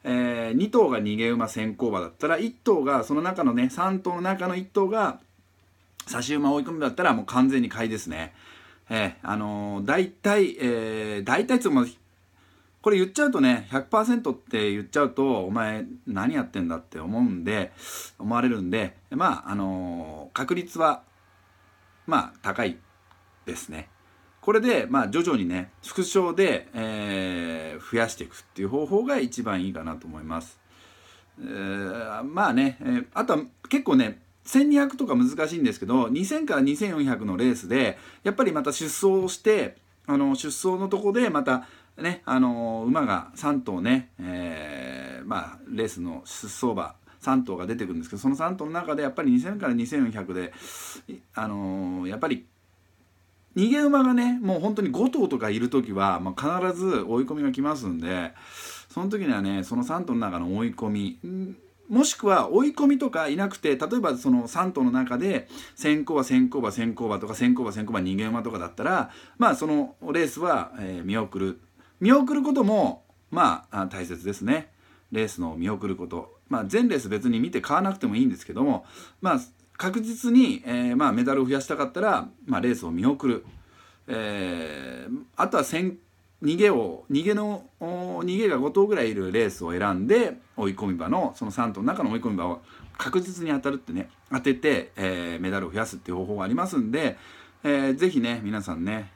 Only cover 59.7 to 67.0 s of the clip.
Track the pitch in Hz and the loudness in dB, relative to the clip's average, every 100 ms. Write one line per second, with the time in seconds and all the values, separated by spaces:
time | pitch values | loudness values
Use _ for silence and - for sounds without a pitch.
59.7 | 123 127 170 170 120 104 87 87 98 117 | -2 -2 -4 -2 -2 -2 -4 -2 -2 -2
60.7 | - 110 104 98 - 175 190 190 - - | -2 -4 -2 -4 -6 -8 -8 -8 -10 -20
61.7 | _ - 233 294 - 202 180 101 190 294 | _ 0 2 2 2 4 4 6 4 4
62.7 | 285 285 277 269 165 156 156 196 - 156 | 4 4 4 2 -2 -2 0 -2 0 0
63.7 | 131 156 240 180 123 135 123 117 165 185 | 2 0 0 0 0 4 4 4 0 0
64.7 | 160 127 127 127 123 190 147 - - - | 2 2 4 0 0 0 0 -4 -18 -18
65.7 | - 156 151 147 151 127 127 123 139 110 | -4 0 2 2 0 4 6 6 2 -2
66.7 | 101 117 107 | 0 -2 -2